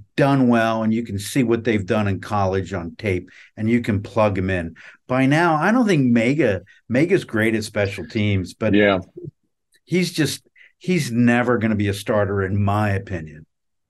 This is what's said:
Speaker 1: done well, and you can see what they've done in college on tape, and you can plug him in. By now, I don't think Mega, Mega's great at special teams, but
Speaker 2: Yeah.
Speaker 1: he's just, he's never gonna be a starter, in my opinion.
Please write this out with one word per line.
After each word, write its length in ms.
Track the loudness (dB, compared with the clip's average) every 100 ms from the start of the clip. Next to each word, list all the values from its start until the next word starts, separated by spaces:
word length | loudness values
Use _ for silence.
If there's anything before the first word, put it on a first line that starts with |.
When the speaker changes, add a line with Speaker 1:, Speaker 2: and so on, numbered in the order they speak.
| -8 0
Speaker 1:
done 320 | 2 4 4
well, 340 | 4 2 0
and 100 | 0
you 120 | -2
can 140 | -4 -8
see 240 | -4 0
what 220 | 2 0
they've 220 | 0 -2 0
done 200 | 0 0
in 140 | -2
college 540 | -4 -2 0 -2 -4
on 200 | -6 -8 -8
tape, 340 | -4 -4 -6 -18 -20 -6
and 140 | 0
you 100 | 0
can 220 | 0 -2
plug 340 | -2 0 0 0
him 140 | -2
in. 240 | -2 -4 -10 -20 -16 -4
By 180 | 0
now, 300 | 2 2 2
I 160 | 2 2
don't 140 | 2 2
think 260 | 2 4
Mega, 500 | 2 2 2 0 0 -6 _ -4
Mega's 360 | 0 2 0
great 300 | 0 -2 0
at 100 | 0
special 420 | -2 -4 -4 -4 -8
teams, 460 | -2 0 -2 -4
but 220 | -4 0
Speaker 2:
Yeah. 240 | 4 4 2 -2 -14 -18 -18 _ _ _ _
Speaker 1:
he's 280 | -4 -2 -2
just, 340 | -2 -2 -4 _ _ -20 _
he's 340 | -2 -2 0
never 460 | 2 4 4 2 2
gonna 200 | 2 0
be 120 | -2
a 60 |
starter, 480 | -2 -2 0 0 -2
in 200 | -2 0
my 280 | 0 0 0
opinion. 560 | -2 -6 -10 -12 -16 -20 _ _ _ _